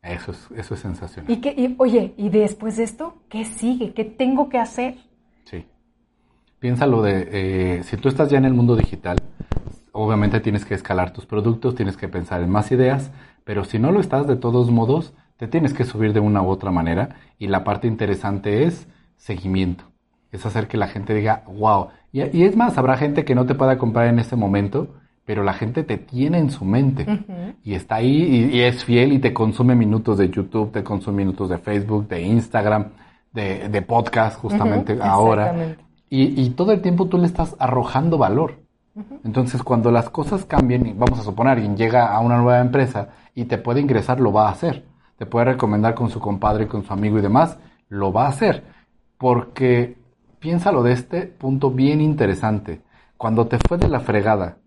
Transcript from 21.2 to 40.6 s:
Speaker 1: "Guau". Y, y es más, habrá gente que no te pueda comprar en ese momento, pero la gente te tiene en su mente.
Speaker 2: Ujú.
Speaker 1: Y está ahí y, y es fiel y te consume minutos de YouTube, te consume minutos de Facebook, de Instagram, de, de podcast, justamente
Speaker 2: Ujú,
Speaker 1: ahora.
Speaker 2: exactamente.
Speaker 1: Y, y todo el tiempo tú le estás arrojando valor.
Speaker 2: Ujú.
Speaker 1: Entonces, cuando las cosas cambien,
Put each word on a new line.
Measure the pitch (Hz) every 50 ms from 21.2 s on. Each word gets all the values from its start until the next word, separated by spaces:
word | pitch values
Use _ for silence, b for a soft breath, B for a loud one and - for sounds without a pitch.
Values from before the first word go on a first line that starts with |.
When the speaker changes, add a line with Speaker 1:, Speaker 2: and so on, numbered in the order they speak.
| 104 110 110 - -
Speaker 1:
"Guau". | - 95 101 104 110 107 98 90 B B B B B -
Y, | 135 139 135 -
y | 170 175
es | 196 -
más, | 226 233 233 -
habrá | - 127 127 131 123
gente | 143 147 143 156 147
que | - 131
no | 123 127
te | 127 135
pueda | 139 135 131 131 127
comprar | 127 117 107 120 117 120
en | 120 117
ese | 113 - -
momento, | 120 107 98 98 101 101 101 101 135 - - b b b b b b _
pero | - 107 104 101
la | 98 92
gente | - 117 110 127 160 156
te | 156 113
tiene | 98 - - - 123 135 151 170
en | 175 160 131
su | - - 95
mente. | 95 101 123 139 135 135 135 139 170
Speaker 2:
Ujú. | 214 208 - - 190 175 175 202 - _ _
Speaker 1:
Y | 107 101
está | 87 - - 110
ahí | 110 117 127 139 151 170 175 131 120 113 135 135
y, | 120
y |
es | 120 123 120 - -
fiel | - 120 117 123 139 143
y | 135
te | 139 120 -
consume | - 113 110 104 - 127 123 127
minutos | 123 113 104 107 110 110 - 107 95
de | 98 92
YouTube, | 95 - 95 90 - 113 107 104 -
te | 110 98
consume | - 104 98 98 - 101 98 98
minutos | 95 95 98 101 92
de | 90
Facebook, | 85 - - 104 101 98 107 110 104 104
de | 104 92 85
Instagram, | 85 95 113 117 113 - - 117 104 107 107 107 101 - b b b b b b b _ _
de, | 107 104 95 95 98 95 101
de | 104 101
podcast, | 92 - 117 117 113 107 - 117 110 110 - -
justamente | - 107 101 214 - 220 - - 95 - 208
Speaker 2:
Ujú, | - -
Speaker 1:
ahora. | 202 196 196 214 226 220 - 107
Speaker 2:
exactamente. | 175 175 170 165 165 160 - _ _ _ _ _ _
Speaker 1:
Y, | 139 135 135 131 - 131 131
y | 123
todo | 123 - 175 202 214
el | 202 -
tiempo | 190 175 175 190
tú | 175 185
le | 180 175
estás | 170 175 - 165 - - -
arrojando | - 120 120 127 123 - - 131 165 - 165 151
valor. | 123 95 101 131 160 - - - _ _ _ _ _ _ _
Speaker 2:
Ujú. | 208 208 - 277 285 -
Speaker 1:
Entonces, | 113 107 131 127 123 - 127 120
cuando | - 127 120 110 120
las | 120 117 113 -
cosas | - - 147 - 208 190 196
cambien, | - - 143